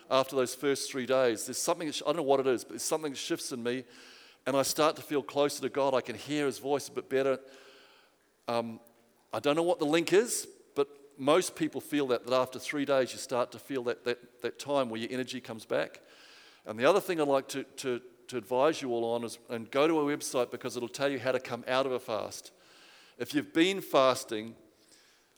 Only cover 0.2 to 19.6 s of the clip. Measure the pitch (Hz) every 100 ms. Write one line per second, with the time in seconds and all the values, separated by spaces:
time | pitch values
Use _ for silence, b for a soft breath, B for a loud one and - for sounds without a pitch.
0.2 | 131 139 123 - 143 135 - 135 120 131
1.2 | 127 107 - 123 - 175 160 - 143 160
2.2 | 135 135 131 113 - 120 - 156 156 127
3.2 | - 165 - 127 117 127 127 B B B
4.2 | B B - 135 131 - 151 151 - 147
5.2 | - 143 143 143 127 143 135 127 120 107
6.2 | 135 147 143 123 135 143 - 123 - 135
7.2 | 135 131 - B B B B B B B
8.2 | B _ - 117 117 110 - _ _ _
9.2 | _ 110 143 151 170 175 147 165 160 185
10.2 | 233 - - - _ - 143 - - -
11.2 | 135 165 180 - 160 131 - 147 135 117
12.2 | 117 127 127 120 - 147 139 135 123 104
13.2 | - 123 123 117 - 135 120 113 120 120
14.2 | - _ 117 - 139 143 123 110 120 127
15.2 | 123 127 - 110 - 127 156 - B B
16.2 | B B B B - 110 139 190 180 170
17.2 | 143 135 131 139 - - 135 120 - -
18.2 | - 123 101 123 147 151 135 120 117 117
19.2 | 117 - - 120